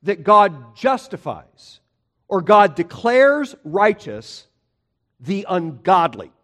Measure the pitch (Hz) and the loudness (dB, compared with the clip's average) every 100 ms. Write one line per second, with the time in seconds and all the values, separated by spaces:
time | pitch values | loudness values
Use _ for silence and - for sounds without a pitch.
0 | 151 190 165 208 202 151 117 _ 269 254 | -6 -6 2 4 4 -2 -20 _ -4 -4
1 | - - 151 95 _ _ - _ _ _ | -6 -14 -12 -14 _ _ -20 _ _ _
2 | _ _ _ 196 165 208 202 147 170 - | _ _ _ -6 4 4 4 2 -8 -4
3 | 226 247 277 294 277 - 151 170 214 214 | -2 2 4 2 -6 -12 -8 0 0 -2
4 | - 107 113 - _ _ _ _ _ _ | -10 -16 -16 -20 _ _ _ _ _ _
5 | _ _ 123 196 196 185 165 131 - 185 | _ _ -8 -8 -4 -6 -6 -8 0 2
6 | 165 107 - _ | 2 -4 -18 _